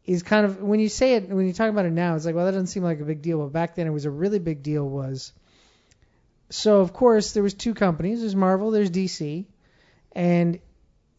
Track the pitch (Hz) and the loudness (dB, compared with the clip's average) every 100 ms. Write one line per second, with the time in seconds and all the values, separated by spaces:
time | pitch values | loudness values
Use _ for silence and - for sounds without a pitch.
0 | - 175 175 214 208 190 202 214 214 - | -2 -2 2 2 2 0 0 0 0 2
1 | 262 240 185 190 185 175 220 208 175 165 | 2 2 0 0 0 0 0 0 0 0
2 | 175 160 165 165 180 190 180 202 175 156 | 0 0 -2 0 0 0 -2 -2 -2 -2
3 | 147 156 160 160 147 160 170 - 160 151 | -4 -6 -4 -2 -2 -4 -4 -4 -4 -2
4 | 147 143 196 208 165 151 143 151 143 139 | -4 -2 -2 -2 -2 -6 -2 -2 -2 -4
5 | 135 135 - - _ _ _ _ _ _ | -6 -8 -12 -20 _ _ _ _ _ _
6 | _ _ _ _ _ - 214 202 180 - | _ _ _ _ _ -2 4 4 4 4
7 | 247 220 208 214 202 196 233 208 196 156 | 4 4 2 0 -2 -2 -4 0 0 0
8 | 170 233 220 196 185 190 214 214 202 175 | -2 -4 -2 0 2 2 2 0 0 0
9 | 185 - 151 160 202 _ _ _ _ _ | -4 -4 -6 -6 -10 _ _ _ _ _
10 | _ - 175 175 170 175 - _ _ _ | _ -2 2 4 2 -2 -8 _ _ _
11 | _ | _